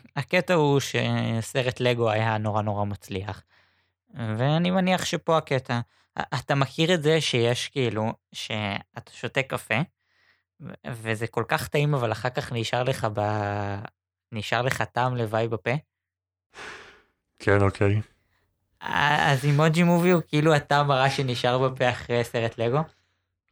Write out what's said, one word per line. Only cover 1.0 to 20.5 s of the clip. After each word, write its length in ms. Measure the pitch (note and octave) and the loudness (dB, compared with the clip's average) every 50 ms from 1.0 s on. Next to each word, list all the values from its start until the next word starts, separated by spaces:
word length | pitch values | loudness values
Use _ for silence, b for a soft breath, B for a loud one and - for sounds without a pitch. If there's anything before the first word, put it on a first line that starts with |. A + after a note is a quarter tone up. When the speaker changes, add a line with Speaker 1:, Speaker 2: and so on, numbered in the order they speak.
| A#2+ A#2 A#2+ A#2 A#2 A#2 A2+ A2+ A2 - - C3+ A#2+ B2+ - - | 0 0 0 0 -2 -2 -2 -4 -4 -4 -2 -2 -2 -2 -2 0
Speaker 1:
לגו 300 | B2+ B2 B2 A#2+ A#2 A2 | 0 0 2 2 2 2
היה 280 | G#2 G#2+ A2 A2+ A2 | 2 2 0 0 0
נורא 240 | G#2+ G#2+ G#2+ G2+ G#2+ | -2 -2 -2 -2 -2
נורא 240 | G#2 G#2+ G2+ G#2 G#2 | -2 -2 -2 -2 -4
מצליח, 580 | G2+ G2+ - - - G2 F#2+ G2 G#2 F#2+ - - _ _ _ _ _ _ _ _ _ _ _ _ _ - | -4 -6 -8 -10 -8 -8 -8 -6 -8 -10 -12 -14 _ _ _ _ _ _ _ _ _ _ _ _ _ -12
ואני 580 | - A#2 A2 G#2+ A2 B2+ C#3+ D3+ E3 F3 F3+ | -8 -6 -4 -2 0 0 2 2 2 2 2
מניח 340 | F#3 F#3+ F3+ F#3 F#3 E3+ - | 2 2 2 2 2 0 0
שפה 320 | - F3 D#3 - - D#3+ | -2 -4 -4 0 2 2
הקטע. 420 | D#3 - - C#3+ B2+ C3 - B2 A#2+ A#2 - _ _ _ _ - - - - D3 B2+ | 2 2 0 -2 -2 -2 -2 -4 -4 -6 -8 _ _ _ _ -8 -8 -6 -6 -6 -6
אתה 160 | - - C#3+ | -2 -2 0
מכיר 380 | C#3 C#3 - - - E3 E3 F#3 | 0 0 -2 0 0 2 2 2
את 100 | E3 C#3+ | 2 2
זה 180 | D3+ D#3+ D#3+ | 2 2 2
שיש, 480 | D3 - - A#2+ A#2 A#2 A#2+ - - - | 2 0 0 2 2 2 0 0 -4 -6
כאילו, 440 | - C#3+ B2+ A#2 G2+ G#2+ A2 A2+ - - _ _ | -4 -2 -2 -2 0 -2 -2 -4 -6 -8 _ _
שאתה 800 | - - - - A2+ G#2+ G#2+ G2 G2+ - - _ - A#2 - - - | -14 -12 -10 -8 -6 -4 -4 -4 -4 -6 -8 _ -18 -18 -18 -18 -12
שותה 300 | - - A2 - C#3 C3 | -10 -10 -6 -4 -4 -4
קפה, 360 | - - A#2 - - A2 A#2 F3 - _ _ _ _ _ _ _ _ _ _ _ _ _ - | -4 -6 -8 -4 -2 0 0 -2 -2 _ _ _ _ _ _ _ _ _ _ _ _ _ -18
ו-, 100 | D3 - - - - C3+ | -18 -16 -16 -14 -12 -12
וזה 360 | B2 A2 A2 A2+ A2 G#2+ A#2 | -12 -8 -6 -6 -4 -4 -4
כל 160 | - - A#2+ A2+ | -4 -4 -4 -2
כך 200 | - D3+ D#3 - | -2 -2 -2 -2
טעים, 260 | - - D3+ D3 D3 D3 | -2 0 0 2 2 2
אבל 180 | C3 A#2+ A2+ | 0 0 -2
אחר 180 | A2 - - B2+ | -2 -2 -4 -4
כך 220 | - D3 C3 - | -4 -4 -6 -4
נשאר 320 | B2 A#2 A2 - - A#2+ B2+ | -4 -4 -4 -2 -2 -2 0
לך 240 | C3+ C3 - - A2 G#2 | 0 -2 -2 -2 -2 -2
ב-, 680 | G#2+ G#2 G#2 G#2 G#2+ G2+ G2+ G2+ G#2 G2+ G2+ G2+ G2 G#2+ - - _ _ _ _ _ _ _ | 0 -2 0 0 -2 -2 -2 -4 -4 -4 -6 -6 -8 -10 -14 -16 _ _ _ _ _ _ _
נשאר 300 | A#2 G#2+ G2+ - A2+ A#2 | -10 -8 -4 -2 -2 0
לך 200 | A#2+ C3+ - - | 0 0 -2 -2
טעם 340 | A2 - - A#2+ B2 B2+ B2 | -4 -2 -2 0 0 0 0
לוואי 320 | A#2+ A#2 G#2 A2 A2 A#2 | -2 -2 -2 0 0 0
בפה? 240 | A2+ A2+ G#2+ - A#2 B2 D#3 - _ _ _ _ _ _ _ _ _ _ _ _ _ B B B B B B B B B B B B B B _ _ _ - | -2 -4 -4 -2 -2 -4 -4 -6 _ _ _ _ _ _ _ _ _ _ _ _ _ B B B B B B B B B B B B B B _ _ _ -4
Speaker 2:
כן, 220 | - G#2+ G2+ G2+ | 2 4 4 6
אוקיי. 400 | G2+ G2 - - G#2 G2+ G#2 G#2+ - - _ _ _ _ _ _ _ _ _ _ _ _ _ - | 4 4 2 2 2 2 2 0 -2 -6 _ _ _ _ _ _ _ _ _ _ _ _ _ -14
Speaker 1:
אז 640 | - - - - D3 D3 D3 D3+ D#3 D#3 C#3 B2+ C3+ | -8 -4 -2 0 2 2 2 4 4 4 2 2 2
אימוג'י 380 | D3 C#3+ C#3+ D#3 E3 D#3 E3+ F3 | 2 4 4 4 4 4 4 4
מובי 280 | E3+ F3 E3+ E3+ F3+ | 4 4 4 4 4
הוא 100 | F3+ E3 - | 4 2 2
כאילו 260 | - - D3+ D3 E3 | 0 0 2 4 4